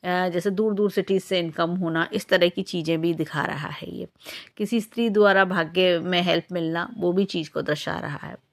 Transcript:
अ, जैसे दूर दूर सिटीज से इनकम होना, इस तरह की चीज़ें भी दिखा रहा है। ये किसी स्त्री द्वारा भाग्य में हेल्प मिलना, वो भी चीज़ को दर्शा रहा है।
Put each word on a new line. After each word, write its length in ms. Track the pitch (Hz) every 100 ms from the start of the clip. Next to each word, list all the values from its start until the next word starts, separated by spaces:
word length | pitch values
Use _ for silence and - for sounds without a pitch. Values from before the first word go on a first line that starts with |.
अ, 240 | 180 180 185
जैसे 220 | 175 202
दूर 240 | 190 220
दूर 160 | 202 208
सिटीज 320 | 196 185 190
से 160 | - 185
इनकम 320 | 170 156 170
होना, 380 | 175 170 165 170
इस 160 | - -
तरह 200 | 185 175
की 140 | 175
चीज़ें 380 | 185 180 156 165
भी 140 | 165
दिखा 300 | 160 156 151
रहा 240 | - 151 151
है। 280 | 156 - 180
ये 120 | 180 _ - - - _
किसी 240 | 208 233
स्त्री 300 | 202 - 233
द्वारा 340 | 208 208 190
भाग्य 540 | 190 185 160 175 185 170
में 240 | 170 175
हेल्प 220 | 180 165 -
मिलना, 420 | 180 165 165 175 -
वो 160 | 175
भी 120 | 180
चीज़ 260 | 196 180 151
को 120 | 160
दर्शा 360 | 143 147 - 160
रहा 300 | - 147 -
है। 80 | - _